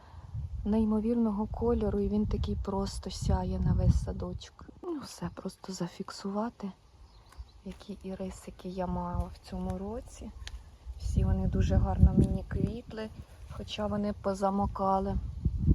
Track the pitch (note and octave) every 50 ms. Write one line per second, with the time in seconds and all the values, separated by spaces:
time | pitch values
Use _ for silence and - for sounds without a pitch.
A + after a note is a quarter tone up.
0 | - - - - - - - - - - - - - G#3 G#3 A3+ A3 G#3+ G#3+ G#3+
1 | G#3 A3+ A#3+ A#3 A#3 A3 G#3 G3+ G#3+ G#3+ - - A#3 A#3 A#3+ A3+ G#3 G3+ G3+ G3+
2 | G3+ G3 G3+ G#3+ G#3+ G3+ - G#3 - G#3+ G3+ - - - G3 F#3+ G3 G3 - -
3 | - G3 - - - - G3 F#3 F#3 F#3 F#3 F#3 F#3 F#3 F#3 F#3 F#3 F3+ - -
4 | - - F#3 F#3+ F#3 F3+ F3+ - - - - - - - - - - F4+ E4+ C#4+
5 | A3+ - - - F3 F3 - - - G3 - - - - F#3+ - F3 E3+ - -
6 | F#3+ - - - - G3 G3 G#3 G#3+ A#3+ - - - G3 F#3 - - - - -
7 | - - - - - - - - - - - - - G3 F3+ - - - G3+ -
8 | - F#3+ F#3+ - F#3+ F#3 F#3 - - - - - - F#3 F#3 F#3+ F3+ F3+ F3+ F3+
9 | F3+ F3 F3 F3 E3+ F3+ - - - - - F#3 F3+ F3+ F#3 F#3 G3 G3+ A3 A#3+
10 | - - - - - G#3+ - - - - - - - - - - - - - -
11 | - - - - F#3+ F#3+ F#3+ F#3+ F#3+ F3+ - F#3+ F#3+ F#3 F#3+ F#3+ F#3+ G3 F#3 -
12 | F#3 F3+ F#3 F#3+ - - G3 G3 F#3 - - - - - A3+ A#3 A#3 - - G#3+
13 | A3 A3 - - - - - - - - - - G#3 - - - G#3 G3+ G3+ G#3
14 | G3+ G#3 G#3 - - G3+ G3 F#3+ G3+ G3 F#3+ G3+ G3+ G3 - - G3 F#3+ G3 F#3+
15 | G3 G3 G3 - - - - - - - - - - -